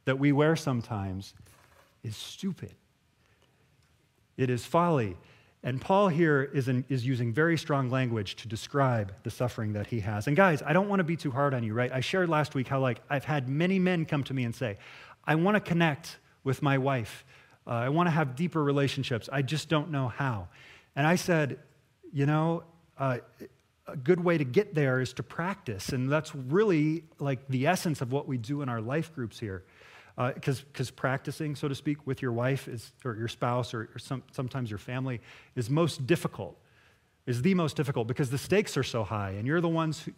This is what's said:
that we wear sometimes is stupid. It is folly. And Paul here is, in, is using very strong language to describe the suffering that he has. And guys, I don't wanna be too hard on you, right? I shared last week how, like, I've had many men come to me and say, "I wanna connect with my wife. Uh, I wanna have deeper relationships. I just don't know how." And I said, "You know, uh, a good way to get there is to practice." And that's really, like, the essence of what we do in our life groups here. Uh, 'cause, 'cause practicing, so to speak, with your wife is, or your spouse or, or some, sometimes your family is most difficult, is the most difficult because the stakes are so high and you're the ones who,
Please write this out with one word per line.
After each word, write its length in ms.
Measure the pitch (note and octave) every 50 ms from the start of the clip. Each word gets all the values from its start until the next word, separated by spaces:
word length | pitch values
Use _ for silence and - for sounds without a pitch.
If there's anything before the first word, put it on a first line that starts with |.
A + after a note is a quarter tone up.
| -
that 140 | - C3 C3+
we 140 | C#3 C#3+ C#3+
wear 240 | C3+ D3+ D#3 E3
sometimes 760 | D#3+ - D3 C3 A#2+ A2 - A#2 G#2 G2 G2 F#2+ F#2+ G2 - - - - - - - - - _ _ - _ _ _ -
is 140 | A#2+ G#2+
stupid. 580 | - - - - - - G3 E3+ - - - - _ _ _ _ _ _ _ _ _ _ _ _ _ _ _ _ _ _ _ _ _ _ _ _ _ _ _ _ _ _ _ _
It 140 | - C3 B2+
is 160 | B2+ A#2+ -
folly. 500 | - - E3 E3+ F3 E3 C#3 A2+ G2 F2 - - - - - _ _ _ _ -
And 180 | B2+ B2 C3
Paul 280 | - - F#3+ G3 G#3 F#3+
here 340 | D#3 D#3 E3+ D#3 D3 C#3 C3+
is, 240 | C#3 C#3 D3 B2
in, 180 | C3 C3 B2 B2+ -
is 180 | C#3 B2+ A2+
using 260 | C3 C3+ A#2 B2 A#2 A2+
very 240 | D3 D#3 E3+ E3
strong 320 | D#3 - - D3 C#3 C3 B2
language 460 | B2 C3 C3 A#2+ A2+ A2 G2+ F#2 -
to 140 | - - A2+
describe 640 | A2 A2 - - - C#3+ C#3 C3 B2 A2+ G#2 F#2+ G2 - -
the 80 | A#2
suffering 440 | - - B2+ A#2+ - - A2+ G#2+ G#2+
that 120 | G#2 G#2
he 140 | - - A2+
has. 260 | F#2+ G2 G#2+ G#2 G#2
And 100 | C#3+ D3
guys, 240 | E3 G3 F#3+ D#3+ B2+
I 120 | - C#3+ D3+
don't 160 | F3+ G3 G3+
wanna 160 | G3 F#3+ F3+
be 100 | D3+ E3+
too 160 | - - D3+
hard 240 | A#2 C3 C#3+ C#3+ C3+
on 80 | B2 A#2
you, 100 | G#2+ G#2+
right? 200 | A#2 B2 B2+ C3
I 80 | C3
shared 280 | A#2+ - - F#3+ F3+ E3+
last 280 | D#3+ D3+ D3 - -
week 100 | C#3 B2
how, 140 | - C#3 C3+
like, 200 | C3+ B2+ A#2+ - - -
I've 160 | C#3+ C#3 -
had 240 | - D#3 D3 B2+ B2+
many 300 | C3+ D3 E3+ F3+ F#3+ F#3+
men 260 | F3+ F3+ F#3 E3+ D#3
come 200 | - D#3+ C#3+ C3
to 100 | - C3+
me 80 | C3+ B2
and 100 | A#2 A2+
say, 240 | - C3 A2+ G2 - - - - - - - - _ -
"I 120 | - D3+
wanna 240 | D#3+ E3+ G3 G#3+ G3+
connect 580 | G3+ - F3 E3+ E3+ D#3+ C#3+ - - - - - _ _ _ _ -
with 200 | C3+ B2+ - D3+
my 160 | C#3+ C#3 C3+
wife. 460 | B2+ C#3 C3+ B2+ A2 - - - - - - - - _ _ _ -
Uh, 60 | -
I 180 | A#2+ A#2 A#2 C3
wanna 200 | D3 E3 F3 F3
have 240 | D3 E3+ D#3 C3 B2
deeper 300 | B2 F3 E3+ - E3 D3
relationships. 640 | C#3+ C#3 C#3+ C#3+ C3+ - - B2+ - B2+ G#2+ - - C3+
I 100 | C#3+ C#3
just 260 | A#2 D3+ D3 - -
don't 240 | E3 D3+ D3 F3 D3+
know 160 | C#3 C3+ A#2+
how." 400 | - - C#3+ C3+ A#2+ G2+ F#2 - - - - - - - _ _ -
And 100 | C#3 C#3+
I 80 | D#3 F3
said, 460 | F3+ - - F3 D#3+ D3+ C3 A#2+ - - - _ _ _ _ _ _ - E4+ -
"You 140 | C#3 C#3+
know, 380 | D3 D3+ D#3 D#3+ E3 E3 E3+ E3+ - - _ _ _ _ -
uh, 200 | C#3 C3+ B2 A#2 - - _ - - - _ _ _ _ _ _ _
a 100 | - E3+
good 220 | D#3 B2 C#3 F3+ F3
way 180 | F3 F3 E3+
to 80 | D#3+ D3
get 300 | B2+ A#2+ F3+ G#3+ G#3 -
there 260 | D3+ D3 C3+ B2+ B2+
is 120 | B2+ A#2 -
to 100 | - A#2
practice." 680 | - - - E3 F3+ G3 - - - G#2+ F#2+ - -
And 200 | D3 B2 B2+ C3+
that's 240 | D3 D#3 D3+ - -
really, 720 | C#3+ B2+ B2+ D3 G3 A3 G#3+ F3+ D3+ D3 D#3 D#3 E3 - - - -
like, 260 | D3 C#3+ C3+ A#2+ -
the 220 | - C3 B2+ C3 D3+
essence 320 | F#3 F3+ - F#3 D3 -
of 100 | C3+ A#2
what 160 | C3 C#3+ D3
we 100 | - C3+
do 260 | A#2+ A2 G#2 C#3+ C#3+ C#3+
in 60 | C3
our 120 | A#2+ A2+
life 340 | G#2+ A2+ C#3 D#3+ D#3+ D#3+ -
groups 240 | - B2 G#2+ - -
here. 240 | A#2 G#2 F#2+ F2+ - _ _ - - - - - - - - -
Uh, 120 | B2 B2+ -
'cause, 300 | - - D3 C3+ A2+ - - -
'cause 160 | - C3 A2+
practicing, 640 | - - - C3+ C3 C3+ - D#3 C#3+ - D#3+ D3+ D3
so 100 | - - D3
to 60 | C#3
speak, 320 | - - D3+ D3 D3 -
with 140 | - C3+ -
your 120 | - B2+ A#2
wife 360 | A#2 A#2+ C3 C#3 C3+ - -
is, 240 | B2+ A2+ - - _ _ -
or 140 | C3 A2
your 120 | G#2 A2+ A2+
spouse 440 | - - - B2 A#2+ B2 A#2+ - -
or, 160 | A2+ A2 - -
or 40 | A#2
some, 240 | - - C#3 B2 - _
sometimes 380 | - - C3 A#2+ - C3+ B2 A2+
your 100 | G#2+ G2+
family 440 | - - B2 C3 C3 C3 B2 G#2+ - - - - - _ -
is 140 | C3 A#2+ G#2+
most 360 | C#3 D#3+ F3 D#3 - - C3+
difficult, 540 | A2+ E3+ - - E3 - - G2+ F2+ - _ _ _ _ _ _ _ _ _ _ _ _ _ -
is 160 | - B2 A#2
the 140 | B2 F#3+ G3
most 220 | F3+ E3 D3 -
difficult 300 | - D3+ C#3 C3+ C3 A2+
because 220 | A2+ B2+ - D3+ A#2+
the 80 | C3+
stakes 400 | C3+ - - F3+ G3+ G#3+ - -
are 60 | D3 B2+
so 220 | - - A#2+ G#2+
high 260 | F2+ A2+ G#2 G2+ G2
and 160 | F#2+ G2+ A2
you're 160 | B2+ D3+ F3 E3
the 80 | E3+
ones 320 | E3 D#3+ D#3+ D#3+ D3+ - -
who, 100 | - -